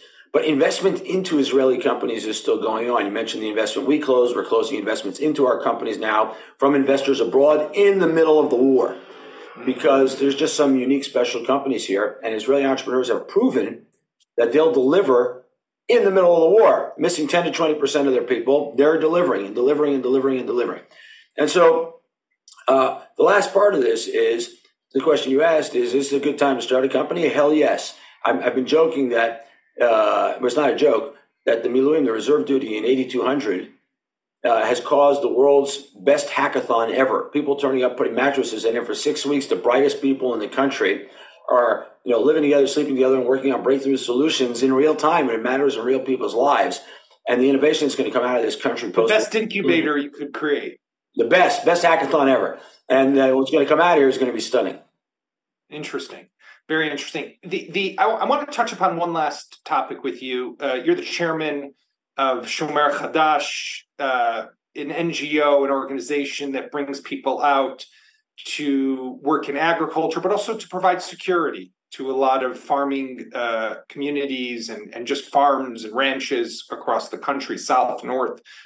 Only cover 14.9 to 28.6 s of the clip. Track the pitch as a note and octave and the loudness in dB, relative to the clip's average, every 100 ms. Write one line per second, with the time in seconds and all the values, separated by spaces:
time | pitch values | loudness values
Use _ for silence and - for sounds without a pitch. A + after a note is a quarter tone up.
14.9 | F3+ C#3 B2 B2 - _ _ _ _ - | 4 4 2 2 -4 _ _ _ _ 0
15.9 | A#3 G3+ F#3+ F3 E3 E3 G#3+ G3+ - - | 2 4 4 4 6 6 6 6 4 -2
16.9 | - E3 D3+ C#3+ F3 E3+ - D#3+ D3+ C#3 | -2 -2 0 0 0 0 0 0 0 0
17.9 | D3 C#3 B2 - A2+ C3 C#3+ C#3+ C3 D3 | 2 2 0 0 0 2 0 2 2 4
18.9 | D#3+ D#3 F3 B2+ G2+ G2+ A2 C3 D3 D3 | 4 2 2 2 -2 -4 0 2 2 2
19.9 | C3+ B2 C3+ C3+ C3 A#2 A#2+ G#2 - - | 0 2 2 2 -2 -2 -2 -4 -6 -16
20.9 | - - - _ - D3 F3+ E3 E3 - | -20 -20 -20 _ -2 0 4 6 4 -2
21.9 | - _ _ _ _ _ - - C3+ C3 | -12 _ _ _ _ _ -6 2 2 2
22.9 | - - - E3 G3+ - G3 G#3 D3 A#2+ | -4 -10 0 4 4 2 2 4 4 0
23.9 | - - A2+ A2+ A#2 - - _ _ _ | 0 -2 0 0 0 -6 -14 _ _ _
24.9 | C3+ D#3 C#3+ B2+ C3+ E3 D#3 C3+ B2+ A#2+ | -2 2 0 2 2 4 2 0 -2 0
25.9 | C3+ C#3 C#3 C#3+ C#3 C#3 B2 A2+ B2+ C3+ | 0 0 0 -2 0 0 0 0 0 2
26.9 | C3+ - E3+ D3+ D3 D3 D#3 C#3 - - | -2 -2 -2 0 2 2 4 2 0 -6
27.9 | - - _ A2+ B2+ - C3 | -16 -20 _ -2 -2 -2 -2